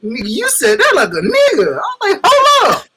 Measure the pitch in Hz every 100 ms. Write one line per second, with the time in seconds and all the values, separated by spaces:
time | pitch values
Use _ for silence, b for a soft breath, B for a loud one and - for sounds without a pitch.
0 | 208 233 202 220 523 - - 214 554 427
1 | 214 170 170 508 571 370 180 135 - -
2 | 415 392 - 571 587 571 392 190 -